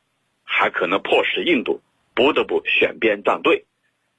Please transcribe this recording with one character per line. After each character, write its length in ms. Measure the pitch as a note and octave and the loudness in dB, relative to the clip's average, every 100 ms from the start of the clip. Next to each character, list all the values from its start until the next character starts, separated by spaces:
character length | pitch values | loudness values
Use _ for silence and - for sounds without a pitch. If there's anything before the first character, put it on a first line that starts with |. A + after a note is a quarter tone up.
| _ _ _ _ | _ _ _ _
还 280 | - - G2+ | -6 -2 0
可 160 | - F2 | -2 -2
能 120 | G2 | -2
迫 200 | - C#3 | 0 0
使 200 | - G2+ | 0 -2
印 200 | A#2+ C#3+ | 0 0
度 180 | - - _ _ _ - | -2 -6 _ _ _ 0
不 180 | C3+ | 2
得 100 | C#3 | 2
不 200 | G#2+ E2+ - | 0 -2 0
选 320 | - - E2+ | 0 0 0
边 240 | A2 G#2 | -2 0
站 220 | G2+ F#2 | 0 0
队， 220 | D#3 - - _ _ _ _ | 2 0 -2 _ _ _ _